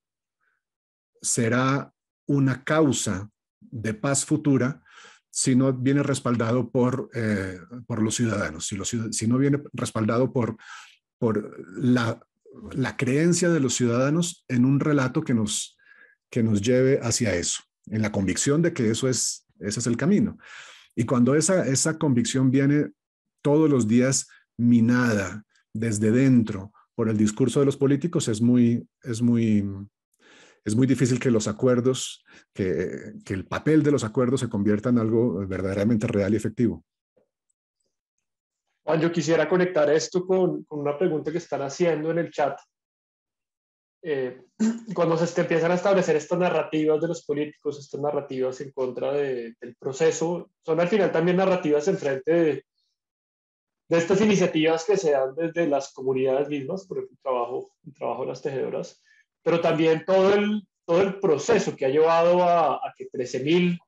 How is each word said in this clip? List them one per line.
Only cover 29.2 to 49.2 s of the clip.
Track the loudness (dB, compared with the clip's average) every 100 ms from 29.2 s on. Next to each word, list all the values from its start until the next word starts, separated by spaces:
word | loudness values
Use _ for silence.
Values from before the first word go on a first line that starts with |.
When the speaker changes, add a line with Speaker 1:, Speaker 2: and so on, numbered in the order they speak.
Speaker 1:
muy, | 2 2 4 2 0 -8 -14 _ _ _ _ -20 -20 _ -4
es |
muy | 0 2
difícil | 2 2 0
que | 0
los | 0 -2
acuerdos, | -2 2 2 2 -2 -6 -14 _ -20 _
que, | -6 -2 -2 -4 -8 -14 -18
que | -10
el | -8 -6
papel | -4 2 4
de | 4
los | 2
acuerdos | 0 0 0 0
se | -2
convierta | -2 0 0 2
en | 2
algo | 2 2 0 -2 -4
verdaderamente | -4 -4 0 0 0 0
real | 0 0
y | 0
efectivo. | -2 -2 -2 -2 _ _ _ _ _ _ _ _ _ _ _ _ _ _ _ _ _ _ _ _
Speaker 2:
Juan, | -2 0
yo | 0
quisiera | 0 0 0 2
conectar | 2 2 2 2
esto | 2 0 -4 0
con, | 0 2 -2
con | -8 -6
una | -6 -2
pregunta | -2 -2 -4
que | -8
están | -6 -6
haciendo | -6 -2 0 0 -2
en | -4
el | -4
chat. | -2 -4 -4 _ _ _ _ _ _ _ _ _ _ _ _ _ _
Eh, | -6 -4 -4 -8 -20 -4
<clears throat> | -2 -2 -8
cuando | -2 0 0
se |
est-, | -2 -2
empiezan | 0 0 0
a |
establecer | 0 2 2 2 0
estas | 0 -2
narrativas | 0 0 -2 -2 0 0
de | -2
los | -6
políticos, | -6 -6 -6 -8 -10 -10
estas | -12 -6
narrativas | -4 -4 -6 -4 -4 -6
en | -12
contra | -6 -6 -4 -4
de, | -2